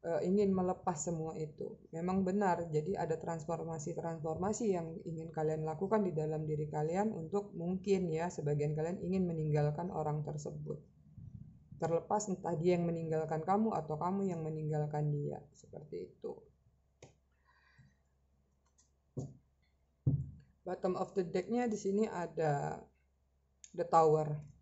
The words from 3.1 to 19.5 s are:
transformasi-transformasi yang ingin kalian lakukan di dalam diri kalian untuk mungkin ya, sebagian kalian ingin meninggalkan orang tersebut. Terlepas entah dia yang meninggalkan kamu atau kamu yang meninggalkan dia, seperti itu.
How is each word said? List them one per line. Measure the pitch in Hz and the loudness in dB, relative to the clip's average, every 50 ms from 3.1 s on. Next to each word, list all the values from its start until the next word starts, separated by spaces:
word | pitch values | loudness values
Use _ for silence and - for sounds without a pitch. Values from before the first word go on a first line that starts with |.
| 160 156 | -2 -2
transformasi-transformasi | - 175 165 160 151 - 170 156 160 165 165 156 - 175 165 165 160 165 165 160 147 160 160 160 185 202 214 - 240 214 | -2 -4 -6 -6 -2 -4 -4 -4 -2 -6 -6 -6 -6 -6 -6 -4 -4 -4 -4 -2 -2 -4 -2 0 0 -2 0 0 2 2
yang | 190 175 170 160 165 - - - | 2 2 0 -4 -8 -8 -8 -8
ingin | 160 160 160 165 | -6 -6 -8 -6
kalian | 165 160 156 156 156 156 156 | -4 0 0 2 2 0 0
lakukan | 156 160 151 185 196 220 220 202 | -2 -2 -2 0 2 4 4 4
di | 185 | 2
dalam | 156 156 156 156 156 156 156 | 2 0 0 0 0 -2 0
diri | 151 151 147 151 151 | 0 0 -2 -2 -2
kalian | - 151 151 156 170 185 208 220 214 | 0 0 0 2 2 2 2 0 0
untuk | - 165 160 190 202 202 202 - | -2 -6 -2 -2 -2 -2 -2 -8
mungkin | 170 170 175 185 190 185 202 196 190 180 170 | -6 -2 -2 -2 -2 2 2 2 4 4 2
ya, | 156 156 170 180 | 2 0 0 0
sebagian | 175 - 160 147 147 147 147 151 151 | -2 -2 0 2 2 2 2 2 2
kalian | 156 156 165 180 196 | 0 0 -2 -2 -2
ingin | 170 175 185 190 185 175 | -2 0 2 2 2 2
meninggalkan | 165 160 156 156 147 151 147 147 147 160 170 180 | 2 0 0 2 4 4 4 4 2 0 -4 -2
orang | - 160 156 151 147 151 151 151 | -2 0 0 0 0 0 -2 -4
tersebut. | 151 151 - 151 151 151 151 156 151 - - - - - - - - - - - - - - - - - - - - - | -6 -6 -6 -6 -8 -6 -6 -6 -8 -8 -8 -16 -20 -20 -20 -20 -18 -16 -16 -14 -14 -14 -16 -16 -18 -20 -20 -20 -8 -4
Terlepas | 165 160 170 165 165 - 202 214 208 - | -2 2 2 0 0 0 -2 0 0 -2
entah | 185 - - 170 170 156 | -4 -2 -2 -2 -2 2
dia | 160 180 180 | 4 4 4
yang | 175 170 | 4 4
meninggalkan | 170 170 165 165 160 156 156 160 156 160 160 156 - | 0 0 -2 -2 0 0 0 0 0 -2 -2 0 2
kamu | 190 208 220 220 | 2 4 4 2
atau | 202 160 156 151 156 | 2 0 -2 -2 -4
kamu | 151 165 180 185 196 196 190 | -2 0 0 0 0 0 0
yang | 175 165 160 | 0 -2 -4
meninggalkan | 156 160 156 156 151 156 151 151 147 147 151 147 151 147 | -4 -4 -4 -2 0 0 0 0 0 0 0 2 2 2
dia, | 143 143 147 - - - - _ | 0 0 -4 -4 -6 -10 -16 _
seperti | - - - - - - - - 87 90 - | -20 -20 -14 -14 -14 -12 -10 -10 -10 -10 -12
itu. | - _ - - - - - - _ _ _ _ _ _ _ _ _ _ - - - _ _ _ _ _ _ _ _ _ _ _ _ - - - _ _ _ _ _ _ _ _ _ _ _ _ _ _ _ _ _ _ - _ _ _ _ _ _ - - - - - _ _ | -14 _ -10 -10 -10 -10 -16 -20 _ _ _ _ _ _ _ _ _ _ -20 -20 -20 _ _ _ _ _ _ _ _ _ _ _ _ -20 -20 -20 _ _ _ _ _ _ _ _ _ _ _ _ _ _ _ _ _ _ -20 _ _ _ _ _ _ -10 -10 -10 -12 -18 _ _